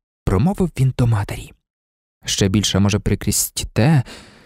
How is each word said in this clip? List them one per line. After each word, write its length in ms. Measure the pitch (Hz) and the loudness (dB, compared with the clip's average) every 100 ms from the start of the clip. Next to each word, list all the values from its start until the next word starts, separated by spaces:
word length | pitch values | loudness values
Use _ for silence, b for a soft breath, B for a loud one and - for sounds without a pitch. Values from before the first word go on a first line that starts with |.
| _ _ - | _ _ -2
промовив 460 | 95 156 202 185 - | 0 0 0 -2 0
він 140 | 131 - | -2 2
до 100 | 120 | 0
матері. 440 | 107 101 - - - _ _ _ _ _ _ - | 0 -4 -10 -14 -20 _ _ _ _ _ _ -8
«Ще 220 | - 101 | -2 0
більша, 320 | 104 98 95 | 2 0 2
може, 200 | 101 101 | 2 0
прикрість 680 | - 104 - - - - - | -2 -2 -2 -4 -4 -8 -6
те, 300 | - 123 156 - B B B | 0 4 2 0 B B B